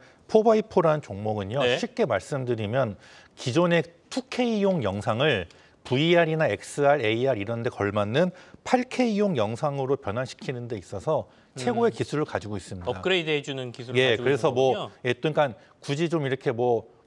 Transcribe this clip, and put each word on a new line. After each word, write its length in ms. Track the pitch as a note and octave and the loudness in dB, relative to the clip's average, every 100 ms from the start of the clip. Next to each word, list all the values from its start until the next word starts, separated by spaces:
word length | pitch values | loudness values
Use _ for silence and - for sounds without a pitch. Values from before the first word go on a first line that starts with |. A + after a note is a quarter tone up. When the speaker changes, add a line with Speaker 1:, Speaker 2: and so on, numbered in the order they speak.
| - _ - | -16 _ 2
Speaker 1:
포바이포라는 720 | A3 A3 A3 G#3+ F#3+ E3 D3+ | 4 6 4 2 2 2 2
종목은요, 600 | - G2 G#2+ G#2+ F#2+ C3 | -4 -6 -4 -4 -2 0
Speaker 2:
네. 160 | B2 B2+ | 2 2
Speaker 1:
쉽게 280 | A#3+ - G3 | -2 -2 0
말씀드리면 920 | G2 - C#3+ B2 A2+ G2+ B2+ A#2 F#2 - - - - | 0 -2 -4 -2 -2 -2 0 -2 -4 -16 -20 -20 -10
기존의 460 | - C3+ F3 E3+ D#3+ - - | -2 2 2 2 0 -8 -12
투케이용 760 | - - - B3 G#3+ G3 F3+ | -10 -6 -2 0 2 0 0
영상을 640 | G2+ G2+ A#2+ A2 D3+ G#2+ - - - _ | -2 -2 -2 0 2 0 -4 -14 -20 _
브이알이나 640 | - B2+ D#3+ E3+ E3 D#3+ C#3+ | -2 0 4 4 4 2 0
엑스알, 540 | G2+ - - C#3 D3 | -2 -6 2 4 4
에이알 360 | G#2+ A2+ C3 A2+ | 2 2 0 0
이런 240 | G2 A#2 | -4 -4
데 80 | A#2 | -4
걸맞는 600 | - G2+ G#2 G#2 C3 F3+ - - - | -2 0 0 0 2 0 -2 -16 -16
팔케이용 720 | - B3+ B3 - A#3+ G3+ G#3 C#3+ | 0 0 0 0 0 2 0 0
영상으로 600 | G#2 A2+ D3+ C#3 C3 C#3 | -2 -2 -4 -2 -2 -2
변환시키는 720 | - A2 B2+ - - B2 A#2+ | -4 -6 -6 -8 -10 -8 -8
데 80 | A2 | -10
있어서 520 | - G2 C#3+ D3 - - _ C3+ | -8 -8 -2 -2 -4 -14 _ -6
최고의 360 | B2+ A3 A#3 | -4 0 0
Speaker 2:
음. 40 | - | 0
Speaker 1:
기술을 280 | A#2+ C#3+ | -4 -2
가지고 320 | D3+ G2+ G#2 G#2 | -2 -4 -6 -8
있습니다. 320 | - F#2+ F2+ | -10 -8 -6
Speaker 2:
업그레이드 420 | G#2+ F3+ F#3+ D#3+ | -4 0 0 0
해주는 420 | D3+ C#3 C3+ B2+ | -2 -4 -8 -8
기술을 260 | A2+ B2 B2+ | -10 -2 2
Speaker 1:
예, 120 | C3 | 4
Speaker 2:
가지고 140 | A2+ | 4
Speaker 1:
그래서 240 | B2 C#3 D3+ | 2 2 2
Speaker 2:
있는 60 | |
Speaker 1:
뭐, 200 | B2 C3 | 4 2
Speaker 2:
거군요. 160 | B2 B2 - B2+ | 2 -4 -6 -4
Speaker 1:
예, 60 | |
그러니까 400 | A#2+ D#3+ D3+ C#3+ A2+ - _ | -2 -2 0 0 -2 -20 _
굳이 280 | - C#3+ E3+ | -6 -2 0
좀 180 | E3 C#3 | 0 0
이렇게 260 | C3 D3 | -2 -2
뭐 340 | A2+ B2 A#2 - _ | 0 2 0 -2 _